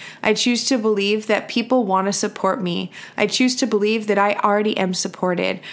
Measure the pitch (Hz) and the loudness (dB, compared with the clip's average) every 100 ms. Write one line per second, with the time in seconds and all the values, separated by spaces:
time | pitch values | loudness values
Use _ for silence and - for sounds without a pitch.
0 | - - - 214 240 240 - 262 214 208 | -14 -4 0 2 2 0 0 0 2 0
1 | 202 214 214 208 - 233 226 254 202 190 | 0 0 0 -2 0 -4 2 2 2 2
2 | 190 196 208 - 190 208 180 175 185 - | 0 0 -2 -2 -2 0 -2 -4 -6 -10
3 | - - 208 - 254 254 233 208 214 226 | -10 -2 0 2 2 2 0 2 2 0
4 | 214 196 202 202 208 208 214 - 185 185 | 0 2 2 2 2 2 0 0 -2 -2
5 | - - 180 175 - 185 - | -4 -4 -2 0 -2 -4 -10